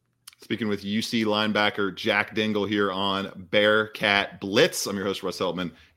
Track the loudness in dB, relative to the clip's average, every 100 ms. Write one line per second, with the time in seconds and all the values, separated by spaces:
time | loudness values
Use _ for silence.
0 | _ _ -20 -16 -8 -4 -2 -4 -2 -4
1 | -2 -2 0 0 2 2 2 0 -4 -2
2 | 0 0 0 -2 -2 -2 0 0 0 0
3 | -2 -2 -4 -10 -2 4 4 4 0 0
4 | 2 4 2 -4 0 4 4 2 -4 -4
5 | -2 -4 -4 -4 -4 -2 -6 -10 _